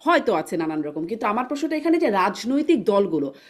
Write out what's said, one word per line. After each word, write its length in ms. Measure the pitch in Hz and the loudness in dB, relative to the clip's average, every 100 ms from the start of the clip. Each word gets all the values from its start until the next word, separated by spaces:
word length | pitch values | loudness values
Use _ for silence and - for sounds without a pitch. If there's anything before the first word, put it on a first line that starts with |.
হয়তো 300 | 302 330 240 | 2 2 2
আছে 220 | 170 156 170 | 0 0 -4
নানান 260 | 160 156 | -2 -4
রকম, 240 | 147 147 170 | -4 -6 -6
কিন্তু 200 | 220 226 | -4 -2
আমার 180 | 214 | -2
প্রশ্নটা 320 | 247 285 302 311 | -2 -4 -2 -2
এখানে 220 | 330 330 | 0 2
যে 120 | 320 | 2
রাজনৈতিক 720 | 196 185 202 226 269 302 311 | 2 0 -2 -2 -2 2 2
দলগুলো, 480 | 180 202 196 160 139 - | 4 2 2 0 -2 -8